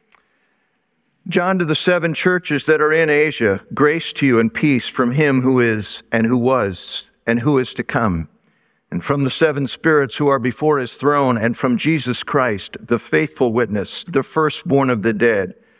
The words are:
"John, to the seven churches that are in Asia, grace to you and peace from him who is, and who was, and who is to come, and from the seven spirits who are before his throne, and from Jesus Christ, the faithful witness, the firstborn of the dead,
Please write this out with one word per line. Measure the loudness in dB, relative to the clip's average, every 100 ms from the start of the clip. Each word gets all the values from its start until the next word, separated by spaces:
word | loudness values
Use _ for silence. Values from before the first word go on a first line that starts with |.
| _ _ _ _ _ _ _ _ _ _ _ _ -4
"John, | -2 0 0
to | 0
the |
seven | 0 2 2 0
churches | -2 0 0 0 -2
that | 2 2
are | 4
in | 2 2
Asia, | 2 2 2 0 0 -4
grace | 2 2 2 -4
to | 0
you | 2 4
and | 2
peace | 0 0 0 -2
from | -2 -2
him | 2 2 2
who | 2 2
is, | 2 0 -6 -12 -4
and | 0
who | 2 2
was, | 2 0 -2 -6 -10 -12 -14 _ -4
and | -2
who | 2 0
is | 0
to | -6
come, | -6 -2 -2 -2 -6 _ _ _ _ _ -12
and | -10
from | -4 -2
the | -2
seven | 0 0 0 -6
spirits | -4 0 2 0 0
who | 0
are | 0
before | -2 -2 0 0
his | -2
throne, | -2 0 2 2 2
and | -2
from | -2 -2 0
Jesus | 0 -2 -2 -6
Christ, | -2 0 0 -2 -8 -14
the | -4 -4
faithful | 0 -2 -2 -2 0
witness, | 0 -2 -2 -6 -10
the | -4 -4
firstborn | -2 -2 -2 -2 0 0 2
of | 0
the | 0
dead, | 2 2 2 -2 -8 _